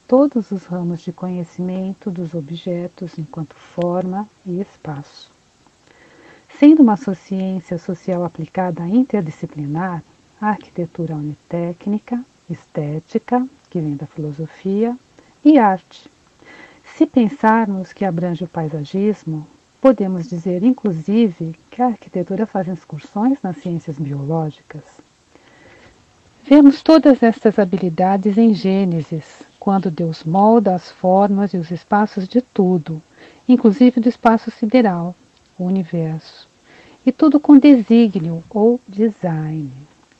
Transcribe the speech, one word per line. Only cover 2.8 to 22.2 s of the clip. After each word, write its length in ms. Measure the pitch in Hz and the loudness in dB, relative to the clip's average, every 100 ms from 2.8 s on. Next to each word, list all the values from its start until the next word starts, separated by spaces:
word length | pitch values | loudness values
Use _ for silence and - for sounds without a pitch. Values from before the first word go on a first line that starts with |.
| 175 - 170 - | -8 -12 -14 -12
enquanto 360 | 151 - 151 | -12 -12 -14
forma 720 | _ - - 175 180 185 185 208 _ 196 | _ -14 -6 -4 -4 -6 -8 -10 _ -10
e 140 | 175 | -8
espaço. 680 | 202 _ 156 143 147 - - _ _ _ _ _ _ _ _ _ - - _ - | -10 _ -12 -12 -14 -20 -20 _ _ _ _ _ _ _ _ _ -20 -20 _ 4
Sendo 240 | 294 311 | 6 8
uma 160 | 240 208 | 6 2
ciência 800 | - 185 - 190 190 190 - 170 | -4 -8 -8 -8 -6 -6 -8 -8
social 460 | - 175 - 175 | -8 -10 -6 -6
aplicada 640 | 175 - 156 - 185 165 170 | -6 -8 -10 -6 -6 -6 -2
interdisciplinar, 1120 | 226 262 208 156 - 165 147 143 151 185 170 - _ _ _ | 0 0 -2 -4 -8 -12 -10 -8 -6 -6 -8 -12 _ _ _
a 100 | 214 | -4
arquitetura 640 | 202 - - 170 - 160 156 | -4 -6 -10 -8 -8 -8 -6
une 220 | 147 143 - | -8 -10 -10
técnica, 760 | 170 170 175 202 208 - 240 262 _ - | -6 -6 -8 -6 -6 -6 -10 -10 _ -14
estética, 960 | 170 _ - 147 156 - 220 - 247 254 _ _ | -14 _ -8 -8 -8 -6 -8 -2 -4 -4 _ _
que 100 | 180 | -8
vem 160 | 156 139 | -6 -6
da 100 | 151 | -10
filosofia, 920 | - 151 147 156 - 190 196 233 247 _ _ _ _ | -10 -10 -8 -12 -10 -6 -2 -2 -4 _ _ _ _
e 140 | 294 302 | 4 6
arte. 520 | 214 190 _ - - _ _ _ - - - _ _ - | 4 0 _ -20 -20 _ _ _ -20 -20 -20 _ _ -2
Se 100 | 311 | 0
pensarmos 840 | - 220 - 220 226 220 190 180 | 2 0 2 2 2 0 -4 -8
que 140 | - 196 | -6 -6
abrange 400 | 165 180 165 180 | -4 -4 -6 -8
o 20 | |
paisagismo, 1000 | - 156 156 143 190 208 202 - 156 156 _ _ _ | -8 -8 -8 -6 -2 -2 -2 -6 -10 -12 _ _ _
podemos 480 | 269 240 190 185 165 | 2 2 0 -6 -6
dizer, 340 | 170 185 180 | -8 -4 0
inclusive, 920 | 226 247 214 165 156 214 226 165 165 160 _ | 0 0 -2 -4 -2 0 0 -2 -10 -12 _
que 120 | - | -4
a 60 | 247 | -2
arquitetura 580 | 214 - 185 | -4 -8 -8